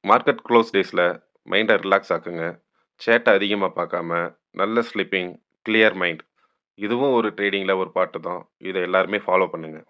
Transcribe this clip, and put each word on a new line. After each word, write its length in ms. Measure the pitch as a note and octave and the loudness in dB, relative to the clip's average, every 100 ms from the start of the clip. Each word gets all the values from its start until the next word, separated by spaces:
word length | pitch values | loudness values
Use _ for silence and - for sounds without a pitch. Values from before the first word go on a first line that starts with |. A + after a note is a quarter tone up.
| G2 | 4
மார்க்கெட் 300 | A#2+ C#3+ A#2 - | 4 4 -2 2
க்ளோஸ் 240 | A#2 A2 | 2 4
டேஸ்ல 280 | G2 F#2 F#2 F2 F2 _ _ - | -2 0 0 0 -2 _ _ -4
மைண்டை 220 | F#2+ G#2+ G#2 | -2 2 0
ரிலாக்ஸ் 300 | F#2+ G2 - | 2 0 0
ஆக்குங்க. 320 | E2 F2 E2+ E2+ E2+ _ _ _ _ | -6 -4 -8 -8 -10 _ _ _ _
சேட்டை 280 | - A2+ A#2 G2 | 0 2 4 2
அதிகமா 300 | G2+ G2+ F#2+ - | 2 -2 -2 -4
பார்க்காம, 320 | E2+ F2+ E2+ E2+ E2+ _ _ - | -6 -6 -4 -4 -4 _ _ -4
நல்ல 220 | G2+ A#2 A#2 | -2 0 -2
ஸ்லீப்பிங், 420 | G#2 F#2+ F#2+ F2+ F2 _ _ - | -6 -4 -4 -6 -12 _ _ -2
கிளியர் 300 | A2 A2 F#2+ | 4 4 2
மைண்ட், 200 | F2+ D#2+ _ _ _ _ _ _ | -4 -4 _ _ _ _ _ _
இதுவும் 300 | G#2 A#2+ C#3 A#2+ | -4 -2 2 2
ஒரு 120 | A2 - | 0 -2
ட்ரேடிங்ல 400 | G2+ G2 F#2+ F#2+ | -2 -2 -2 -2
ஒரு 80 | F#2 F#2+ | -2 -2
பார்ட் 240 | F2+ F2 E2+ | -2 -4 -8
தான். 140 | F2+ - _ F#2 | -10 -12 _ -6
இதை 120 | F#2 F2+ | -4 0
எல்லாருமே 320 | F#2 F#2+ G#2 - | 2 2 -2 0
ஃபாலோ 220 | F#2 F#2 | 2 2
பண்ணுங்க. 260 | E2+ D#2+ D#2 | -4 -12 -16